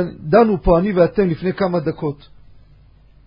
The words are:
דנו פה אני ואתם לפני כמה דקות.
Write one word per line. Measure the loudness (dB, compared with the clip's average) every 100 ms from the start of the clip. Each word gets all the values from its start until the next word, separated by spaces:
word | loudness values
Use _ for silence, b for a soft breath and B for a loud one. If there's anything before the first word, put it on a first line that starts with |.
| -2 -6
דנו | 0 2 4 2
פה | 2 2
אני | 2
ואתם | 2 2 2 -2
לפני | -2 -6
כמה | -4 -4 -4
דקות. | -6 -6 -8 -8 -16 -20 -20 -20 -20 _ _ _ _ _